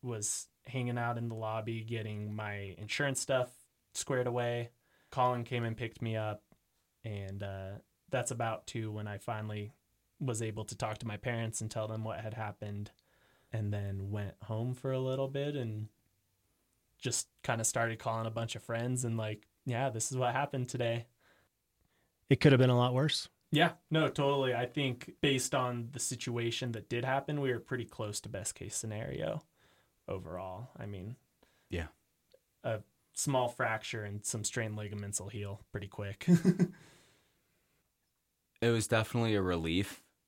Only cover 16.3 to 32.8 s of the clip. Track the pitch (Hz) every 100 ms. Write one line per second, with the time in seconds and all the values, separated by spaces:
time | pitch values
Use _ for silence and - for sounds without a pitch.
16.3 | _ _ _ _ _ _ _ 127 - -
17.3 | _ - 113 110 117 117 113 120 113 113
18.3 | 113 113 - - 117 120 127 120 113 107
19.3 | 107 - _ - 120 135 113 - 131 127
20.3 | 127 143 135 127 127 117 117 - _ _
21.3 | _ _ _ _ _ _ _ _ _ _
22.3 | 135 156 131 127 123 123 127 151 - -
23.3 | _ _ 151 165 - _ 156 147 - 139
24.3 | 139 131 120 123 - 139 123 - - 143
25.3 | 135 - 139 123 120 117 131 - 117 -
26.3 | 117 117 113 123 113 - 117 127 135 139
27.3 | 147 135 120 - 123 113 - 107 104 110
28.3 | 101 - - - - 110 104 - - -
29.3 | - - _ _ _ _ _ - 95 90
30.3 | 90 95 92 123 - 107 98 95 127 _
31.3 | _ _ _ _ 90 78 - _ _ _
32.3 | - _ _ 120 107